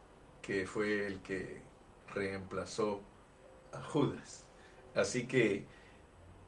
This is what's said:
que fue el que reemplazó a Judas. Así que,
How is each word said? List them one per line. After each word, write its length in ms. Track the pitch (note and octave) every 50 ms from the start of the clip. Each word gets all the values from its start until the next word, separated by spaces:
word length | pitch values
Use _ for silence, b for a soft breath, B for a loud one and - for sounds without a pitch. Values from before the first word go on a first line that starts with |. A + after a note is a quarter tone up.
| - - - - - - - -
que 260 | - - G2+ G2 F#2 F#2+
fue 400 | - A2 G#2 G#2 G#2 G#2 G2+ G2+
el 140 | F#2+ F#2
que 400 | - - G2 F#2 F2+ - - - - - - - - - - - - - -
reemplazó 880 | G2+ G2 G2 G2 F#2+ F#2 F2+ - F#2 F2 - - - A2 G#2 G2+ G2+ - - - - - - - - - - - - - -
a 100 | - -
Judas. 640 | - - - D3+ C3 - - - - - - - - - B B B B B B B - -
Así 320 | G#2+ G2+ - - B2 A#2+
que, 400 | - - C3 A2+ G#2 G2 - - B B B B B B B B B - - - - - - -